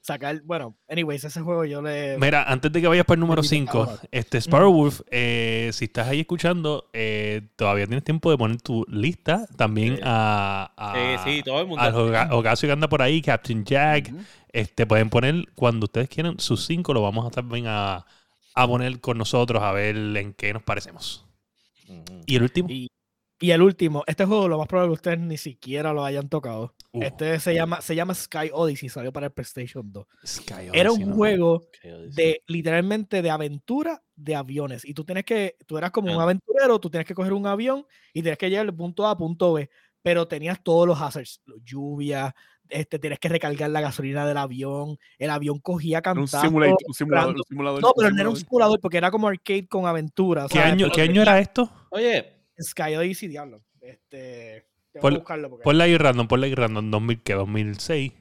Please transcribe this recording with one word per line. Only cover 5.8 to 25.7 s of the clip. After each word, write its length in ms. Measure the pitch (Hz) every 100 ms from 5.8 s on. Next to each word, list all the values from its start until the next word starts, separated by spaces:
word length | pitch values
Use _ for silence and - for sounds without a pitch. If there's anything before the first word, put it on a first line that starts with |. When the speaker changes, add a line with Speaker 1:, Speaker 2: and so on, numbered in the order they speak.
| 123
Speaker 2:
estás 220 | - 117
ahí 140 | 143
escuchando, 680 | 160 175 170 175 156 147 -
eh, 560 | 113 110 107 107 107 104 -
todavía 300 | 101 101 101
tienes 180 | 123 -
tiempo 260 | 160 170
de 60 | 147
poner 240 | 110 117
tu 240 | - 117 110
lista 560 | 104 120 180 - 175 226 -
también 400 | 110 107 110 135
Speaker 3:
Sí. 40 | 135
Speaker 2:
a, 680 | 113 110 104 98 98 95 -
a, 460 | 104 117 123 127 113
Speaker 3:
Sí, 60 | 147
sí, 60 |
todo 160 | 135 135
el 80 | 185
mundo. 160 | 156
Speaker 2:
al 100 | 120 113
Oga-, 340 | 113 113 139
Ocasio 360 | 127 113 120 147
que 60 |
anda 140 | 143 156
por 140 | 147
ahí, 200 | 131 160
Captain 440 | 147 117 - 113 101
Jack, 440 | 139 151 151 139
Speaker 4:
Ujú. 80 | 147 214 - _
Speaker 2:
este, 360 | 120 104 - 113
pueden 240 | 110 110
poner 360 | 117 127 170 - -
cuando 300 | 123 117 107
ustedes 220 | 113 131
quieran 320 | - 165 180
sus 240 | - 117 -
cinco, 280 | 170 170
lo 80 | 127
vamos 240 | 104 107 117
a 40 |
también 340 | 123 123 120 117
a, 380 | 107 101 92 - _ _ _ _ -
a 120 | 123
poner 340 | 123 123 123
con 160 | - 117
nosotros 440 | 110 127 120 113
a 120 | 104
ver 240 | 98 104 107
en 360 | 107 104 101
qué 200 | 98 104
nos 100 | 107
parecemos. 600 | - 101 - - - - _ _ _ _ _ _ _
Speaker 3:
Ujú. 320 | 90 82 90 82
Speaker 2:
¿Y 100 | 123
el 60 |
último? 260 | 123 180 180
Speaker 1:
Y, 180 | 131 123 _ _ _ _ _
y... 120 | 175
el 100 | 165
último, 420 | 190 185 170 147 -
este 180 | 160 190
juego 220 | 214 190
lo 100 | 156
más 100 | 151
probable 260 | 185 180
es 40 | 160
que 100 | 180
ustedes 100 | 170
ni 180 | 170 156
siquiera 560 | 160 127 127